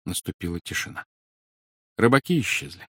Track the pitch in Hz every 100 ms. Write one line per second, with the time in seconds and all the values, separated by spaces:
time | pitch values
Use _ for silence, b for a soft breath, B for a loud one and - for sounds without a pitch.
0 | 85 85 - - 87 85 - - - -
1 | - _ _ _ _ _ _ _ _ -
2 | 117 135 - 170 - - 69 90 -